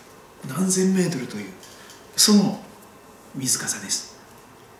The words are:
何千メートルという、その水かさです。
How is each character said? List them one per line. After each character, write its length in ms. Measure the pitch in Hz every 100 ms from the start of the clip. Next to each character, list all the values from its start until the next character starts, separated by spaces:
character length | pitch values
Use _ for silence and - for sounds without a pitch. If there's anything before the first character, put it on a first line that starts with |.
| - - - - 139
何 220 | 139 190
千 220 | 185 190
メ 100 | 190
ー 100 | 165
ト 60 | 131
ル 80 | 120
と 100 | 104
い 100 | 95
う、 40 | - - - - - - -
そ 180 | -
の 260 | 208 170 - - - - - - - -
水 240 | 139 131 -
か 100 | -
さ 120 | -
で 100 | 95
す。 240 | - - - - - - - -